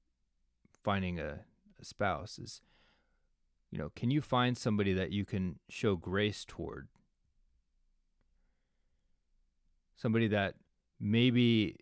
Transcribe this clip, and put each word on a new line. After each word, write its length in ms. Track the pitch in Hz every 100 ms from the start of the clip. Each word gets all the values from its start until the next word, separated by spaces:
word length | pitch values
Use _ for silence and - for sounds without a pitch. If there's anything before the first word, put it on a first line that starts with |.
| _ _ _ _ _ _ _ _
finding 340 | 104 98 92 85
a, 220 | 76 71 - _ _ -
a 40 |
spouse 520 | - - 101 80 98 -
is, 240 | - - _ _ _ _ _ _ _ _ _ _ _
you 80 | -
know, 100 | 76
can 160 | - 120
you 100 | 147
find 360 | - 123 123 120
somebody 360 | 120 104 98
that 180 | 92 92
you 140 | 101
can 320 | 95 98 92 - -
show 260 | - 110
grace 500 | 87 90 98 104 -
toward? 420 | - - 78 69 - _ _ _ _ _ _ _ _ _ _ _ _ _ _ _ _ _ _ _ _ _ _ _ _ _ _ _ _ _ _
Somebody 320 | - 120 113 110
that 280 | 104 95 - _ _ _ -
maybe 800 | 107 113 127 120 120 113 92 -